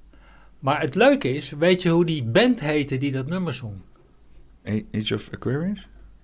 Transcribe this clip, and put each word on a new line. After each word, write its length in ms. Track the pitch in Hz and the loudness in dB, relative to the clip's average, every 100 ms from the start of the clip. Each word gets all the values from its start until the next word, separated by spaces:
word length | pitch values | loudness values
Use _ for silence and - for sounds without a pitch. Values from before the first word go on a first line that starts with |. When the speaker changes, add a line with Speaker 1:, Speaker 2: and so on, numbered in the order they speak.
| - - - - - - | -20 -20 -20 -20 -20 -8
Speaker 1:
Maar 220 | 135 147 | -2 -2
het 140 | 156 180 | 0 4
leuke 380 | 262 277 131 | 4 4 0
is, 160 | 143 - | -4 -6
weet 320 | 147 170 180 | 0 2 4
je 80 | 175 | 4
hoe 160 | 170 165 | 2 2
die 180 | 156 | 0
band 360 | 113 165 254 240 | 2 4 4 2
heette 380 | 151 151 135 131 | 0 0 0 -2
die 140 | 139 | -2
dat 160 | 131 135 | -4 -4
nummer 260 | 185 170 | -4 -4
zong? 220 | - 110 95 - - _ _ - - - - 101 | -6 -10 -12 -18 -20 _ _ -20 -20 -20 -16 -6
Speaker 2:
A-, 120 | 107 - 104 | -6 -4 -6
Age 140 | 104 | -4
of 160 | 104 - | -4 -6
Aquarius? 540 | - 113 139 185 208 - - - - | -8 -4 -4 -4 -6 -12 -20 -20 -20